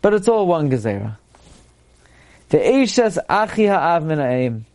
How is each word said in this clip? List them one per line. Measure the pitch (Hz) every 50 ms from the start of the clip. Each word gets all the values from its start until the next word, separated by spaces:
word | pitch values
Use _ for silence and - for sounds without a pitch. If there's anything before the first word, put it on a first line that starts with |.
| -
but | 202 208
it's | 214 196 233
all | 226 220 202
one | 180 175 160 151 143
Gezerah. | 131 123 104 113 101 98 101 110 107 - _ _ _ - _ - - - - _ _ _ _ _ _ _ _ _ _ _ _ _ - - _ _
The | - 151
Eishes | 101 - 247 269 269 220 - - 233 220 175 180 -
Achi | _ - 202 214 190 - 220 214
Ha'av | 202 196 185 143 165 170 170 156
Min | 160 156 151
Ha'em. | 139 123 127 127 127 123 117 110 110 _